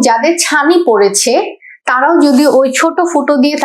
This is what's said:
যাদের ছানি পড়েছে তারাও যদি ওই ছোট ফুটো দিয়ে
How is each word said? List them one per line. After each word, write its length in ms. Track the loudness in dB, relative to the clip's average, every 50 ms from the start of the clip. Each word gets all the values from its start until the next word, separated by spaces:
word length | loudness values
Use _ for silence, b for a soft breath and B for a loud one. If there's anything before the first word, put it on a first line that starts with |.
| 2
যাদের 280 | 2 0 0 0 -2 -2 -2 -4
ছানি 320 | -2 -2 0 0 0 0 0 2 0
পড়েছে 440 | 2 2 2 0 0 -2 -2 -2 -2 -2 -2 -4 -8 B B B B B B -4
তারাও 260 | -2 0 0 0 2 2 2
যদি 180 | 2 2 2 2 2 2 2
ওই 100 | 2 0 0 -2
ছোট 180 | -2 -2 -2 -2 -2 -2
ফুটো 240 | -2 -2 -2 0 0 0 0
দিয়ে 140 | 0 -2 -2 -2